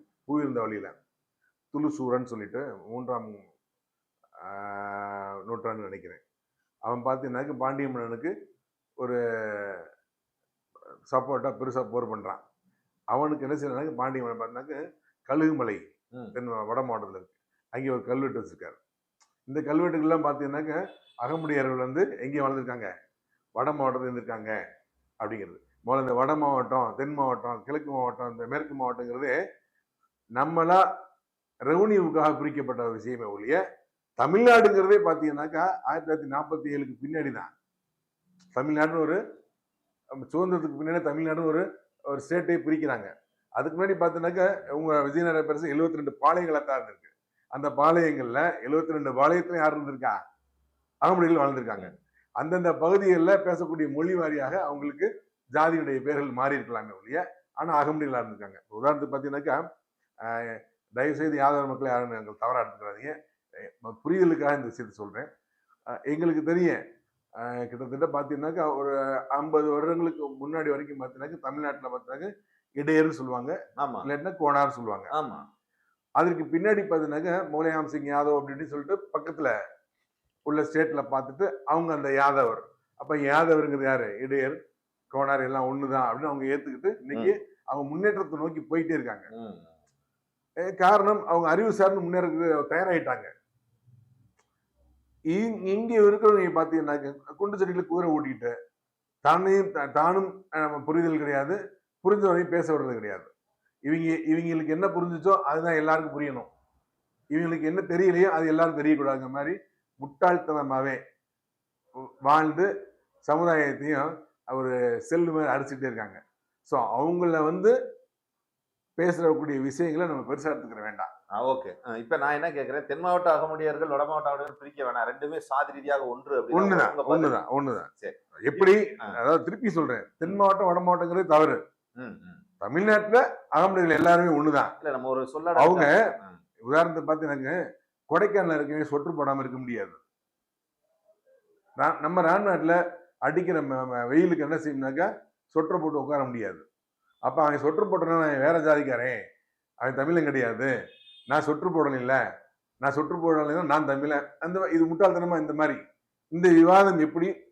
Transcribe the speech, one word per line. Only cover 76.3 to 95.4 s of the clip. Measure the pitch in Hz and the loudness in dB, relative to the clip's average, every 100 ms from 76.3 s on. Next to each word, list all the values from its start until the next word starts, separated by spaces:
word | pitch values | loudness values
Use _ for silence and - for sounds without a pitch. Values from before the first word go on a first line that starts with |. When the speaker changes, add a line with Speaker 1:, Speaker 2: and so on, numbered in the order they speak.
| 165 | 2
Speaker 1:
பின்னாடி | 151 160 202 208 | -2 0 2 2
பாத்தீங்கன்னாக்கா, | 190 165 151 147 175 180 156 | 2 0 0 -4 -2 -2 -2
முலாயம் | 147 160 160 151 | -2 0 0 -4
சிங் | 151 143 | -6 -2
யாதவ் | 143 147 143 | 0 2 2
அப்படி | 139 | 0
இப்படின்னு | 139 151 | -10 -10
சொல்லிட்டு | 147 143 196 - | -8 -4 -4 -4
பக்கத்துல | 156 156 156 135 107 92 - _ _ _ _ _ _ 151 | -8 -6 -4 -2 -2 -4 -16 _ _ _ _ _ _ -4
உள்ள | 151 | -2
ஸ்டேட்ல | 151 156 156 147 135 | 0 0 0 0 -2
பார்த்துட்டு | 135 131 135 190 - | -4 -4 -4 -4 -4
அவங்க | - 160 165 | 0 0 0
அந்த | 151 139 | -2 0
யாதவர். | 135 139 139 117 - - _ _ - | 4 4 4 2 0 -10 _ _ -16
அப்ப | 139 151 | -4 -2
யாதவருங்கிறது | 139 147 165 156 151 139 | 2 4 6 4 4 0
யாரு? | 135 131 110 101 | 2 0 0 -6
இடையர், | 131 135 131 165 - _ _ _ _ | -2 0 -2 -4 -12 _ _ _ _
கோனார் | 131 139 139 | -2 0 0
எல்லாம் | 127 135 131 | 0 -2 -2
ஒண்ணுதான் | 139 139 131 123 | -2 -2 0 0
அப்படின்னு | 120 151 | -2 -4
அவங்க | 139 | -4
ஏத்துக்கிட்டு | 135 139 143 123 180 214 | -2 -2 -4 -4 -4 -4
இன்னைக்கு | - 113 185 | -8 -2 0
Speaker 2:
ம். | 208 - _ | 0 -2 _
Speaker 1:
அவங்க | - 139 139 | -8 -6 -6
முன்னேற்றத்தை | 160 208 196 160 151 | -2 0 0 -4 -4
நோக்கி | 160 160 | -6 -6
போயிட்டே | 156 165 160 | -4 -4 -2
இருக்காங்க. | 156 120 101 - | -4 -4 -10 -14
Speaker 2:
ம். | 113 113 87 82 _ _ _ _ _ _ _ _ - | -16 -16 -18 -20 _ _ _ _ _ _ _ _ -8
Speaker 1:
ஏ, | 185 | -6
காரணம் | 185 185 208 202 208 - | 4 6 6 6 2 2
அவங்க | 170 160 | 2 4
அறிவு | 170 220 | 4 2
சார்ந்து | 202 196 196 | 4 4 4
முன்னேறதுக்கு | 175 180 175 156 170 156 143 | 0 0 0 0 2 2 2
தயாராயிட்டாங்க. | 156 190 165 131 120 98 - _ _ _ _ _ _ _ _ _ _ _ _ _ _ _ _ _ _ | 0 2 0 0 -6 -6 -20 _ _ _ _ _ _ _ _ _ _ _ _ _ _ _ _ _ _
இ-, | 156 185 | -2 0